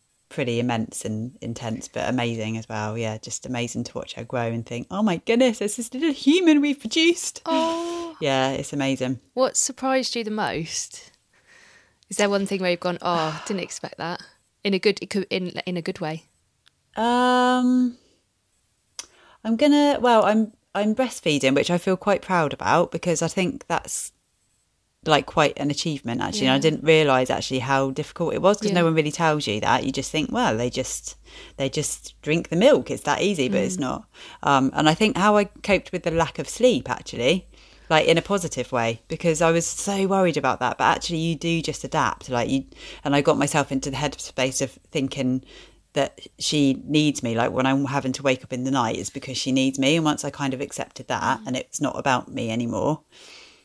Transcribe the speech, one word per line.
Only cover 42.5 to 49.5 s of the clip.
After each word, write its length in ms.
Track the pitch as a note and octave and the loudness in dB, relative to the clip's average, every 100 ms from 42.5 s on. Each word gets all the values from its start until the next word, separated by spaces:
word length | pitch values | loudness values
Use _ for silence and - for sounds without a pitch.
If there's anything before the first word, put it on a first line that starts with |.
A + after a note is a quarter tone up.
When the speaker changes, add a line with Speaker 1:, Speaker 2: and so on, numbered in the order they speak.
| C3+ - - - - | -2 -2 -14 -20 -8
Speaker 1:
and 100 | D3 | 0
I 60 | C#3+ | 2
got 160 | C#3+ C#3+ | 2 2
myself 340 | C#3+ D#3 C#3 | 2 0 0
into 200 | C3+ C#3+ | -2 -4
the 80 | C3+ | -4
headspace 640 | D3 - - - C3 B2+ | -4 -6 -12 -2 -2 -2
of 160 | C3 - _ | -6 -6 _
thinking 540 | D#3 C3+ C#3+ B2+ B2+ - - - _ _ | -4 -4 -2 -2 -2 -4 -20 -20 _ _
that 260 | - C#3 - - _ | -2 -2 -4 -20 _
she 420 | - D#3 C#3 C3 - | -2 2 2 2 0
needs 360 | D3+ D3+ C#3 | 2 2 0
me. 120 | A#2 | -2
Like, 180 | A2+ B2 | 0 0
when 140 | B2 C3 | 2 2
I'm 180 | C3+ | 0
having 280 | C#3 C#3 C3 | 0 -2 -4
to 100 | C3 | -2
wake 200 | C#3 C3 | 0 -2
up 120 | - | -2
in 100 | B2+ | -6
the 60 | B2+ | -2
night, 260 | C3+ A2+ A2+ | 0 0 -2
it's 140 | - | -6
because 260 | C#3 C3+ B2+ | -10 -10 -6
she 160 | C3+ | 0